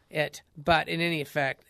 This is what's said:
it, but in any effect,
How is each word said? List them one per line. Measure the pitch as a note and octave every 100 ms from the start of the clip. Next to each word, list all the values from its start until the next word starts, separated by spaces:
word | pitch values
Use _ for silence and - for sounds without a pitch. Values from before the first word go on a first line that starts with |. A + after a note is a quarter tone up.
| _
it, | D#3 C#3+ - - -
but | D3 D#3+ E3
in | E3
any | E3+ D#3+
effect, | C#3 D3+ C3+ - -